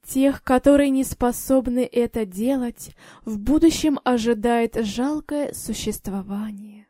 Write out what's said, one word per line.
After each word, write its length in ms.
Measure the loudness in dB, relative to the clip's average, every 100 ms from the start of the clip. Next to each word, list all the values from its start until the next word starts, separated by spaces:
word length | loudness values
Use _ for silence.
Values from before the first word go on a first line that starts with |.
Тех, 400 | -4 2 2 0
которые 480 | 0 4 6 6 4
не 140 | 0
способны 840 | -2 -2 -2 -2 0 0 2 -2 0
это 340 | 0 -2 -4
делать, 720 | -6 -4 -2 -2 -4 -10 -20 -20 -20 -16
в 140 | -10 -6
будущем 640 | 0 4 4 4 0 0
ожидает 720 | 0 0 0 0 2 2 0 -2
жалкое 680 | -4 -2 -2 -4 -4 -4 -4
существование. 1300 | -8 -10 -6 -6 -6 -8 -8 -6 -8 -8 -10 -16 -20